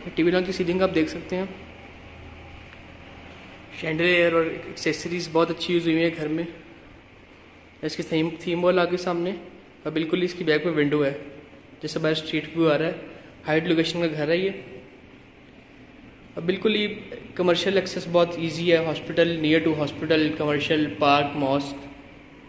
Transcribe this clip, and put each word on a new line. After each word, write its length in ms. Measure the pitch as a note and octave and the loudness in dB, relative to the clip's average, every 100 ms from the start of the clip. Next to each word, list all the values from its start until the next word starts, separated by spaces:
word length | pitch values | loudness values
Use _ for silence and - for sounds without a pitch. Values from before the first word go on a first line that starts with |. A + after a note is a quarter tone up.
| E3+ D#3+ | -6 0
टीवी 140 | E3 | 2
लाउंज 160 | F3+ F#3 | 2 0
की 60 | |
सीलिंग 300 | F#3 E3+ F3+ | -2 -2 2
आप 80 | F#3 | 2
देख 180 | D#3+ D#3 | 2 0
सकते 280 | E3+ E3 F#3 | -2 -6 -6
हैं, 120 | F#3+ - - - - - - - - - - - - - - - - - - - - - - - | -6 -10 -18 -20 -20 -20 -20 -20 -20 -20 -20 -20 -20 -20 -20 -20 -20 -20 -18 -20 -20 -20 -18 -10
शैंडलियर 540 | D#3+ D#3 F3 F3 E3+ | -4 0 4 6 6
और 140 | E3 D#3+ | 4 2
एक्सेसरीज 800 | - - - E3 D3+ E3+ F3+ D#3+ | -2 -10 -4 -2 -2 -4 -6 0
बहुत 220 | D#3+ E3 | 2 2
अच्छी 220 | E3 - | 0 0
यूज़ 100 | F3 | 0
हुई 100 | E3 | 2
है 160 | D#3+ E3 | 2 2
घर 180 | D#3+ D3+ | 0 -4
में। 180 | D#3+ E3+ - - - - - - - - - - - - - | -4 -4 -10 -20 -20 -20 -20 -20 -20 -20 -20 -20 -20 -20 -10
इसकी 200 | D#3 - | -8 -6
थीम, 260 | E3 E3 E3 D#3+ | -2 0 0 -2
थीम 220 | F3+ E3+ | -4 2
वॉल 200 | F3 F3+ | 4 4
आ 40 | |
गई 120 | F3 F3+ | 2 0
सामने, 380 | F#3 F3 F3 G#3+ - - - - D3+ | -2 -2 -2 -6 -10 -20 -20 -12 -6
और 60 | |
बिल्कुल 300 | D#3 D#3+ F3+ | -4 -2 0
इसकी 220 | F3+ - | -2 -2
बैक 220 | E3 D3+ E3+ | 0 2 2
में 60 | |
विंडो 300 | D3+ D3 D3 | 2 2 2
है, 100 | C#3 - - - - - - - | 0 -2 -10 -18 -20 -20 -20 -12
जिससे 180 | D#3 E3+ | -8 -2
बाहर 140 | D#3 D#3 | 0 0
स्ट्रीट 360 | - D#3 D3 E3 | -2 -4 -4 2
व्यू 120 | D#3+ | 4
आ 80 | D3 | 4
रहा 120 | E3 | 0
है। 120 | F3+ - - - - - | -4 -10 -18 -20 -10 0
हाइट 200 | D#3+ E3+ | 0 4
लोकेशन 340 | E3 E3 F3 | 2 2 0
का 60 | E3+ | -2
घर 220 | D3+ D3 | 0 0
है 100 | E3+ | 0
ये, 100 | F#3+ - - - - - - - - - - - - - - - - - - - | 0 -4 -12 -18 -20 -20 -20 -20 -20 -20 -20 -20 -20 -20 -20 -20 -20 -20 -16 -6
और 60 | |
बिल्कुल 300 | E3 F#3+ A3 | -4 0 2
ही 120 | G#3+ G#3 - - - - - | 2 0 -4 -12 -14 -10 0
कमर्शियल 420 | F3+ F3 G3 F#3+ | 2 2 2 0
एक्सेस 280 | F#3 F3+ E3+ | 0 -4 0
बहुत 280 | E3+ E3+ E3 | 4 4 2
ईजी 300 | E3 D#3 F3 | -4 0 4
है, 140 | E3 E3 | 4 4
हॉस्पिटल, 540 | D3 - E3 E3+ E3+ | -4 -2 2 2 2
near 260 | D#3 D#3+ D#3+ | 4 4 4
to 140 | D3+ | 0
hospital, 500 | C#3+ - D#3+ D#3+ D3+ D#3 | -2 -4 0 2 2 0
कमर्शियल, 480 | D3+ D3 C#3+ D#3 D3 - | 0 0 2 2 0 2
पार्क, 360 | D3 C#3+ C#3+ D3+ | 4 4 2 0
मॉस्क, 520 | C3+ C#3 C#3 - - - - - - - | 2 0 -2 -10 -14 -18 -20 -20 -20 -20